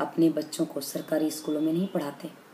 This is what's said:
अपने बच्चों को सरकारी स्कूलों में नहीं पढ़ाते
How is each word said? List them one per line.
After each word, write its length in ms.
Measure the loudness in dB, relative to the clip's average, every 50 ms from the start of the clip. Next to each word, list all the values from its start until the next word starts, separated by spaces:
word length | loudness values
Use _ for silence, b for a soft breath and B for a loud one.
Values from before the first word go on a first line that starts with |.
अपने 280 | -4 -2 2 4 4 6
बच्चों 360 | 6 2 -2 -4 -2 -2 -2
को 140 | -2 -2 -6 -6
सरकारी 480 | -4 -6 -6 -4 0 0 0 2 0
स्कूलों 300 | -2 -4 -4 -2 0 2
में 120 | 2 2 2
नहीं 140 | 2 0 0
पढ़ाते 420 | 0 -2 -2 -2 -6 -8 -12 -12 -12 -14 -20 -20